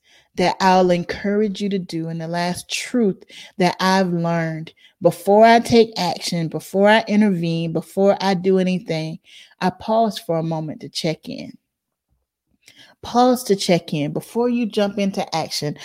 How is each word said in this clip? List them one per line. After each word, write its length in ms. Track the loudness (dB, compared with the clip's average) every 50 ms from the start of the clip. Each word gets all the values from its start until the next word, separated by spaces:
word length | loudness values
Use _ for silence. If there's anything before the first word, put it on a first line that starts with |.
| _ _ _ _ _ _ _
that 200 | -2 -2 0 0 2
I'll 300 | 4 4 4 6 4 4
encourage 720 | 2 0 -2 -6 -8 -8 -6 -4 -2 -2 -2 -2 -4 -4
you 80 | -6 -4
to 100 | -4 -6
do, 300 | -6 -8 -8 -8 -8 -8
and 120 | -8 -8
the 80 | -8 -6
last 420 | -4 -4 -4 -4 -6 -8 -10 -10
truth 520 | -10 -10 -6 -4 0 0 2 0 0 -2 _ -20 -20 -20 -20 -12 _ 0
that 180 | 2 2 2 2
I've 280 | 0 2 2 2 2 0
learned 640 | 0 -2 -2 -2 -2 -2 -2 -4 -6 -8 -12 -14 -18 _ _ _ _ _
before 420 | 0 0 0 0 2 4 6 8 8
I 140 | 8 8 6
take 320 | 4 4 4 4 4 4 0 -4
action, 500 | -4 -4 -4 -6 -6 -6 -4 -4 -4 -4
before 400 | -6 -8 -8 -4 0 2 4 4
I 160 | 4 4 2 2
intervene, 640 | 2 2 2 2 2 0 -2 -2 -2 -2 -4 -4
before 440 | -4 -6 -6 -4 -2 2 2 2 2 2
I 140 | 0 -2 -2
do 240 | 0 0 2 2 2
anything, 600 | 2 0 -2 -4 -4 -4 -6 -4 -6 -8 -10 -14 _ _ -20 -20 -20 _ _ -4
I 100 | -4 -4
pause 480 | -4 -4 -4 0 0 2 2 0 -2 -6
for 200 | -6 -4 -4 -2
a 40 |
moment 380 | -2 -4 -4 -6 -6 -8 -10 -12
to 80 | -14 -12
check 400 | -8 -6 -4 -4 -6 -6 -10 -14
in. 300 | -14 -14 -16 -18 -20 _ _ _ _ _ _ _ _ _ _ _ _ _ _ _ _ _ _ _ _ _ _ _ _ _ -20 _ _ _
Pause 420 | -12 -2 2 4 4 4 4 2 0
to 120 | 0 -2
check 360 | 0 2 2 0 0 0 -2
in. 200 | -4 -4 -4 -4
Before 360 | -6 -8 -10 -6 -4 -2 -2 -2
you 160 | -2 -2 -4
jump 340 | -4 -2 -2 -2 -2 -2 -2
into 360 | -4 -2 -2 -4 -6 -6 -6
action, 420 | -6 -6 -6 -8 -6 -6 -6 -8 -8